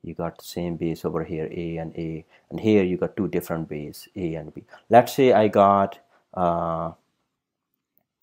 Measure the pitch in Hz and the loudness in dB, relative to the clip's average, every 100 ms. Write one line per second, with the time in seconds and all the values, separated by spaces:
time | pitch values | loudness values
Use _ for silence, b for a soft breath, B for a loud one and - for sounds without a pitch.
0 | 85 80 82 - - 90 87 82 85 78 | -14 -8 -8 -10 -12 -8 -6 -4 -4 -4
1 | 82 82 80 80 78 87 85 82 82 - | -6 -6 -6 -8 -8 -8 -8 -8 -10 -10
2 | 82 80 - b _ 87 107 107 90 87 | -10 -10 -14 b _ -4 2 2 2 -2
3 | 85 - 90 87 - 82 78 76 73 - | -4 -4 -4 -4 -4 -6 -8 -10 -12 -16
4 | - 101 87 80 78 - - B - 113 | -16 -8 -8 -8 -12 -18 -20 B 4 4
5 | 120 - 131 98 107 104 98 98 98 - | 6 4 6 6 6 6 6 6 2 -4
6 | _ _ _ 92 90 85 85 82 82 - | _ _ _ -2 0 0 -2 -4 -6 -10
7 | _ _ _ _ _ _ _ _ _ _ | _ _ _ _ _ _ _ _ _ _
8 | _ _ | _ _